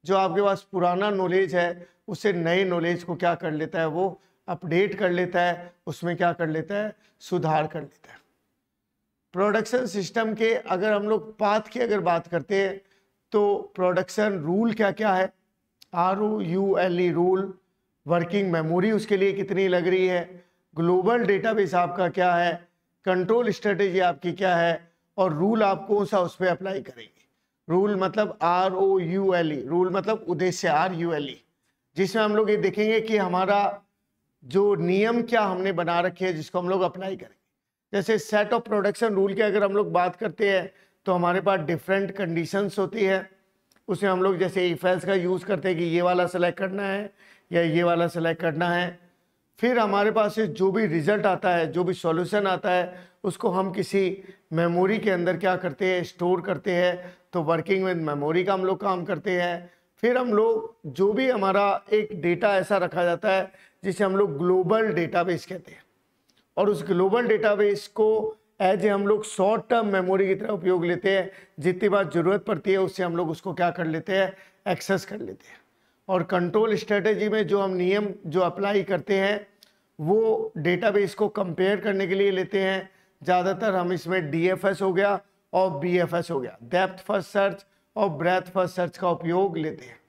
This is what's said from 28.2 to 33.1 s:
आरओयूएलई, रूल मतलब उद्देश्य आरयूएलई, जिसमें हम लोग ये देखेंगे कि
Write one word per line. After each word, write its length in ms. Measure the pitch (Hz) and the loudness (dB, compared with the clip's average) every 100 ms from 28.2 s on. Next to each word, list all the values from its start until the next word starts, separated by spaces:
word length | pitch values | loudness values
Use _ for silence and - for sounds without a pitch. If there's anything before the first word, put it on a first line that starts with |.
| 208 - | -2 0
आरओयूएलई, 1200 | 165 180 190 185 196 190 165 185 196 180 160 147 | 0 2 0 2 2 2 0 0 2 2 0 -4
रूल 280 | 123 170 185 | -2 0 2
मतलब 360 | 190 190 220 190 | 0 -2 -4 -2
उद्देश्य 400 | 160 185 175 175 | -2 -2 0 0
आरयूएलई, 760 | 156 185 170 170 156 139 123 _ _ _ _ _ - | 2 0 -2 -2 -2 -6 -12 _ _ _ _ _ -4
जिसमें 260 | 190 220 | -2 0
हम 120 | 214 208 | 2 2
लोग 140 | 214 | 2
ये 80 | 208 | 2
देखेंगे 440 | 185 202 214 220 | 0 0 0 0
कि 160 | 220 | 2